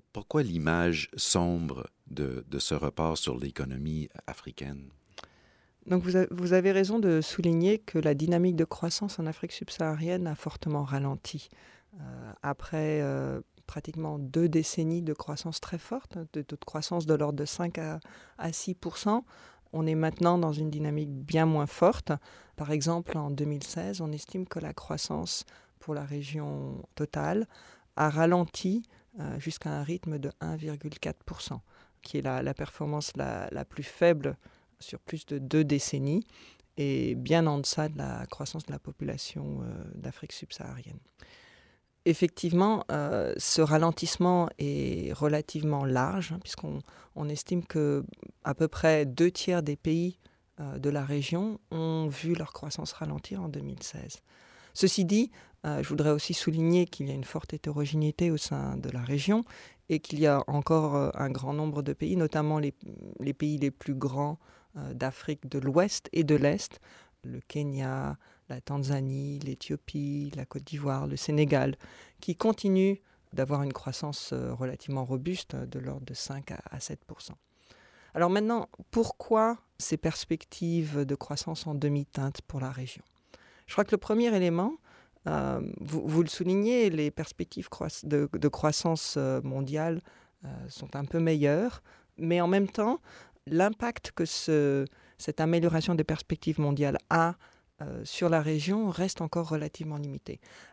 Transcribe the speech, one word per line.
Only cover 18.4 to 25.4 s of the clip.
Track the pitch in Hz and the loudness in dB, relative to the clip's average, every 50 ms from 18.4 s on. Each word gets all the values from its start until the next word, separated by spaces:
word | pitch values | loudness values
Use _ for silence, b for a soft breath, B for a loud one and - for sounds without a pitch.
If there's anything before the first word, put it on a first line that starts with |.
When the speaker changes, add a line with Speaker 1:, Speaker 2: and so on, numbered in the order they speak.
| - 165 | -6 -4
Speaker 2:
six | 160 - - 190 180 | -4 -4 -4 -6 -6
pour | - - 175 - | -6 -6 -8 -6
cent, | - - 208 214 247 254 B B B B B B B B _ - | -2 2 2 2 2 0 B B B B B B B B _ -2
on | 160 160 | 0 0
est | 160 156 | 2 2
maintenant | 156 160 160 - - 175 170 175 | 2 2 0 2 4 4 6 6
dans | 180 165 160 147 | 6 4 2 0
une | 143 156 156 | 0 -2 -2
dynamique | 147 151 151 151 147 151 151 143 | -2 -2 -2 -2 0 -2 -2 -4
bien | 139 135 139 143 - 160 160 | -6 -8 -4 2 4 6 6
moins | 160 156 151 143 | 6 6 4 2
forte. | 143 - - 170 190 - - - - 151 139 B B B B B B B | 0 2 6 6 6 6 4 0 -2 -4 -4 B B B B B B B
Par | - 151 143 | -10 -4 -2
exemple, | 156 151 135 165 170 170 170 - - | -2 0 2 0 0 0 -2 -4 -4
en | 160 147 143 | -4 -2 -2
deux | 143 135 147 | -2 -2 -2
mille | 147 147 143 143 | -2 -2 -4 -6
seize, | - - 165 175 196 196 180 | -8 -6 -6 -6 -4 -4 -4
on | 165 151 | -4 -4
estime | 151 147 - - - 185 185 | -6 -6 -8 -8 -8 -6 -6
que | - - 170 | -6 -8 -8
la | 156 143 | -8 -8
croissance | - - - - 156 147 - - 151 147 170 - - - | -10 -10 -8 -8 -6 -6 -4 -4 -4 -4 -4 -4 -6 -6